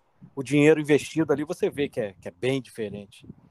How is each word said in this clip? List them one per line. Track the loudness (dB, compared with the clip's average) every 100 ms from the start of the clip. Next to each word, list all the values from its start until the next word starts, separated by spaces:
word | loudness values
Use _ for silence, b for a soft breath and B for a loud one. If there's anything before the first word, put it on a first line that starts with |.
| _ _ -18
o | -12
dinheiro | 0 4 6 4
investido | 4 2 2 -4 0
ali, | 0
você | -2 -4 -4
vê | -2 -6
que | -4
é, | -8 -8
que | -16
é |
bem | -6 -4 -4
diferente. | -6 -12 -10 -10 -16 -20 -20 -20 _